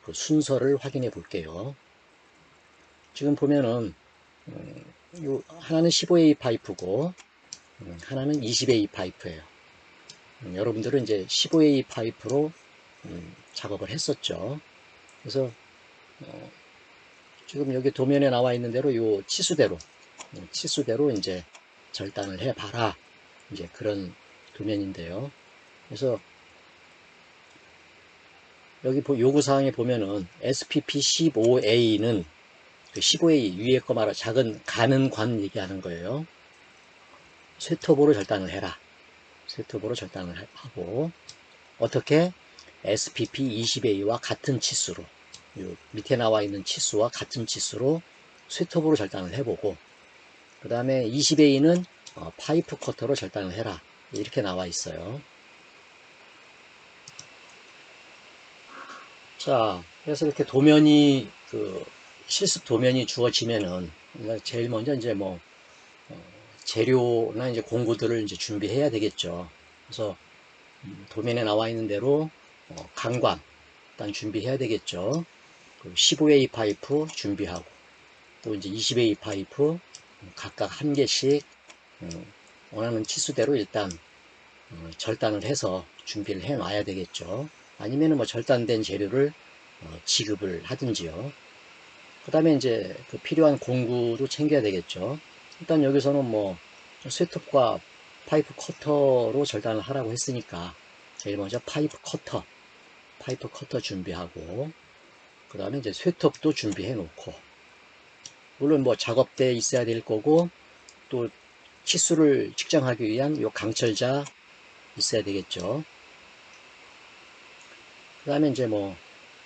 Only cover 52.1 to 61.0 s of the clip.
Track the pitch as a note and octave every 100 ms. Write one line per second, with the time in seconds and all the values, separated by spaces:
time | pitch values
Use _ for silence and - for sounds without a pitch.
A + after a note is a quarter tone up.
52.1 | - E2 - - D#3+ - D3 - - A#2
53.1 | C#3 F#2+ G#2 F#2+ F#2+ A2 E2+ - - -
54.1 | G#2 G#2 C3 G2+ F#2 F2+ - - E2 F#2
55.1 | C#3+ - - - - - - - - -
56.1 | - - - - - - - - - -
57.1 | - - - - - - - - - -
58.1 | - - - - - - - - - -
59.1 | - - - - B2+ A2 F2+ F2 - D3+
60.1 | D3 D3+ C#3+ C#3+ C3 D3+ D3+ D3+ D3